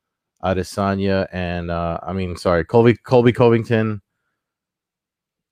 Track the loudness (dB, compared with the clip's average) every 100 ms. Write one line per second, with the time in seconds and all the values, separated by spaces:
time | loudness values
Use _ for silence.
0 | _ _ _ _ -4 -4 -4 -4 -2 -2
1 | -2 -2 -2 -6 -6 -6 -6 -6 -4 -6
2 | -8 -6 -6 -4 0 0 2 4 4 2
3 | 2 4 4 4 2 2 0 -2 -2 -6
4 | -14 _ _ _ _ _ _ _ _ _
5 | _ _ _ _ _